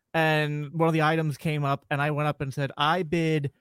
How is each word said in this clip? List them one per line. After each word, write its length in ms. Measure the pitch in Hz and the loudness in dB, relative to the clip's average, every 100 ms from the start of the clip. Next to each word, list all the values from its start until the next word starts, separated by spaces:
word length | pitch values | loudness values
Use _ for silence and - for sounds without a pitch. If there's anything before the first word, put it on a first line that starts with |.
| _ | _
And 580 | 165 160 156 151 147 147 | 0 2 2 0 -4 -6
one 140 | 160 165 | 0 2
of 60 | |
the 80 | 160 | 4
items 360 | 151 160 156 135 | 2 2 0 -2
came 260 | 170 151 | -4 -2
up 240 | 143 139 - | 0 -2 -2
and 100 | 143 | -2
I 120 | 147 | -2
went 160 | 147 151 | 0 -2
up 120 | 147 | -4
and 140 | 139 | -6
said, 180 | 131 139 - | -4 -6 0
"I 240 | 147 175 | 0 2
bid 500 | 165 170 160 156 139 - | 0 0 2 0 -2 -8